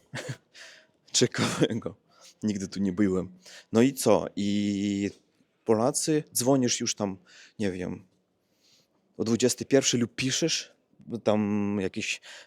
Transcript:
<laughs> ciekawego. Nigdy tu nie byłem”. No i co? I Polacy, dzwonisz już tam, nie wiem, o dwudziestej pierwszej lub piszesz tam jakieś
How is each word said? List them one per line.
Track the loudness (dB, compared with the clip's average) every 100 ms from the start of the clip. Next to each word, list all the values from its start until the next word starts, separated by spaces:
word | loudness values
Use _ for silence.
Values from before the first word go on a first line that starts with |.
| _ -14 -12 -14 _
<laughs> | -20 -20 -20 _ _ _ 0
ciekawego. | 0 0 -2 0 0 0 -8 -14 _ _ -20 -6
Nigdy | -2 -2 -4
tu | -2
nie | -2
byłem”. | 2 2 2 -4 -12 -20 -20 0
No | 4
i | 4
co? | 4 4 4 2 -4
I | -2 0 0 -2 -2 -2 -4 -6 _ _ _ _ 0
Polacy, | 2 2 0 0 -2 -2
dzwonisz | -2 2 4 2 -2
już | -4 -4
tam, | -4 -6 _ -20 -18 -4
nie | -4
wiem, | -2 -6 -8 -14 _ _ _ _ _ _ _ _ _ _ -6
o |
dwudziestej | -2 2 2 0 2
pierwszej | 2 4 0
lub | -2 -2
piszesz | -4 -2 -2 -2 -8 _ _ _ -12 -4
tam | 0 2 2 0 0 -2
jakieś | -4 -4 -8 -8 -12 -20